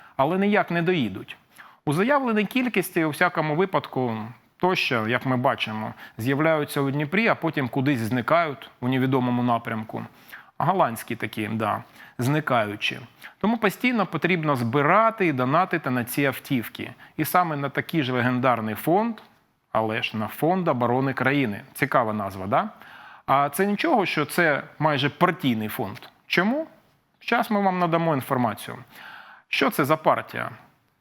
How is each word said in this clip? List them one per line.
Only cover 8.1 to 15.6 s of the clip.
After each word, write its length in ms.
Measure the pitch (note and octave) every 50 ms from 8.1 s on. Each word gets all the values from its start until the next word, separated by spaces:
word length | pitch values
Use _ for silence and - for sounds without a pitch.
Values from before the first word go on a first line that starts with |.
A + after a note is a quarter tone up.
| A#2+ B2+ A2+ - D3+ E3+ E3+ D3+ C3+ - - - - _
у 60 | B2
невідомому 560 | B2 C3 C3 B2+ C3 C3+ C3 B2 B2 B2 A#2+ B2
напрямку. 640 | B2 A#2 A2+ - A#2 A2+ A2 A2 - - A#2 A2+ - - - - - - - - - _
Голландські 580 | - - D#3 F#3+ F#3 D#3+ B2+ A2+ A2 - - A#2
такі, 320 | - - G#2+ - - G#2+
да, 360 | G#2+ A2 A2 G#2+ G#2 G#2 A2 - - - - - - -
зникаючі. 840 | - A#2+ C3 D3 D#3 D3+ - C3 A#2 G#2+ G#2 G#2 G#2+ - - - B2 B2 - _ _ - - -
Тому 200 | _ - G#3 A#3+
постійно 480 | A3+ - G3 - - - B3 B3+ A3 F#3
потрібно 500 | - - D#3 - G#3+ A3 E3+ D#3 D#3 C#3+
збирати 720 | B2 A#2+ A#2 A2+ D3 C#3 D3 F3+ G#3+ A3+ A3+ G#3+ - F#3+
і 60 | E3 C#3+
донатити 560 | B2+ B2+ B2 C#3+ E3